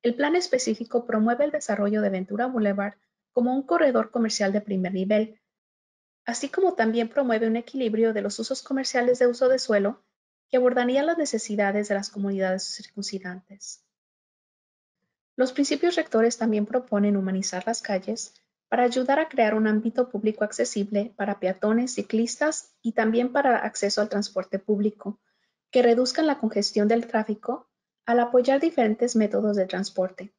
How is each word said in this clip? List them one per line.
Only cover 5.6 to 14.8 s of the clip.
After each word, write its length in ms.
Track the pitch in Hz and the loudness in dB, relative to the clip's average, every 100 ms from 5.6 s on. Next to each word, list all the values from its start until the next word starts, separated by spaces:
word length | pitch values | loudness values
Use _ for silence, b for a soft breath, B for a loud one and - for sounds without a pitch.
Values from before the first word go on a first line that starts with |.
| _ _ _ _ _ _ | _ _ _ _ _ _
así 240 | - 233 277 | -10 -8 -4
como 260 | - 370 | 0 0
también 340 | 339 220 226 233 | 2 0 0 -2
promueve 380 | 285 262 220 226 | -2 0 0 0
un 80 | |
equilibrio 580 | 226 233 269 233 214 226 | -2 -4 -4 -2 2 2
de 80 | 214 | 0
los 180 | 202 208 | -4 -6
usos 200 | 226 269 | -6 -8
comerciales 600 | - 269 269 254 240 247 | -4 -4 -2 0 2 4
de 80 | 247 | 2
uso 200 | 240 254 | 4 2
de 120 | 262 | 2
suelo 420 | - 208 196 254 _ _ _ _ _ | 2 2 2 -4 _ _ _ _ _
que 80 | 254 | 2
abordaría 480 | 247 247 247 269 | 4 2 2 2
las 140 | 302 339 | 2 0
necesidades 680 | 285 226 - 208 202 202 208 | 0 -2 -4 0 0 0 0
de 60 | |
las 160 | 196 202 | -2 -4
comunidades 540 | 202 196 196 190 190 | -4 -2 0 0 -2
circundantes. 1200 | - - - - 202 190 185 185 _ 202 - - _ _ _ _ _ _ _ _ _ _ | -4 -12 -14 -12 -8 -8 -10 -14 _ -20 -20 -20 _ _ _ _ _ _ _ _ _ _